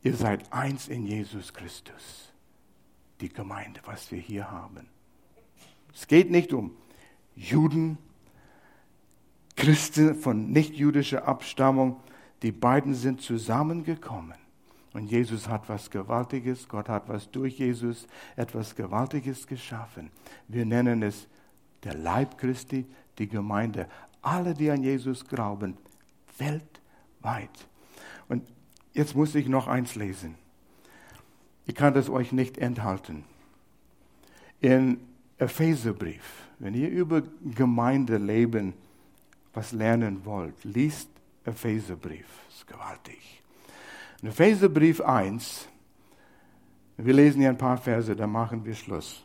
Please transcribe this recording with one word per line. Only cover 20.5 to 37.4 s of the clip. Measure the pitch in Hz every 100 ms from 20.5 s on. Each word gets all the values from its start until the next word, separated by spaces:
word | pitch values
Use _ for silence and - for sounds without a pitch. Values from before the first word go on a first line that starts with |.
| 117
nennen | 113 120 123 117
es | 104 104 - _ _ _ _ _
der | 104
Leib | 76 82 98 135 -
Christi, | 127 123 - 135 127 - _ -
die | 107
Gemeinde. | 110 104 104 113 101 87 - - _
Alle, | 127 175 180
die | 156 151
an | 143
Jesus | 131 135 127 127 -
glauben, | 127 107 101 101 95 - - _ _ _ -
weltweit. | 143 151 156 - _ _ _ _ 113 113 104 - - _ - - - - -
Und | 123 - - _ _ _
jetzt | - 147
muss | 135 151
ich | 147 127
noch | 131 127
eins | 123 123 110
lesen. | 104 92 87 82 _ _ _ _ - - - - - _ _ _ -
Ich |
kann | 120 143
das | 135 135
euch | 127 120
nicht | 127 127 -
enthalten. | 123 120 107 95 - 78 73 - _ _ _ _ _ _ _ _ - - - _
In | 131 131 131 123 - - _ _
Epheserbrief, | 127 - 160 151 113 98 87 - - - - -
wenn | 98
ihr | 113 151
über | 175 170 160 - -